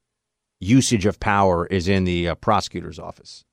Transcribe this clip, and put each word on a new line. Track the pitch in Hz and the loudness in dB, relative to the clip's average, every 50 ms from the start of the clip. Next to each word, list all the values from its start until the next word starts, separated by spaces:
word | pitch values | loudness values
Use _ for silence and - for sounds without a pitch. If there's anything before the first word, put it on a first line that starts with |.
| _ _ _ _ _ _ _ _ _ _ _ - | _ _ _ _ _ _ _ _ _ _ _ -10
usage | 92 90 123 135 120 - 123 104 87 | 0 4 4 4 4 4 0 0 0
of | 104 95 - | 0 -2 -2
power | - 107 101 101 98 95 87 85 85 - | -2 0 2 2 2 2 2 0 -2 -2
is | 95 95 80 92 | -2 -2 0 0
in | 98 95 92 | 0 0 0
the, | 90 87 85 85 87 | 0 0 -2 -2 -2
uh, | 85 | -4
prosecutor's | - - 117 107 95 - - - 90 82 82 80 85 | -4 -2 0 0 0 0 -4 -10 -12 -12 -12 -14 -14
office, | 82 85 - _ - - - - _ _ | -16 -16 -18 _ -20 -20 -20 -20 _ _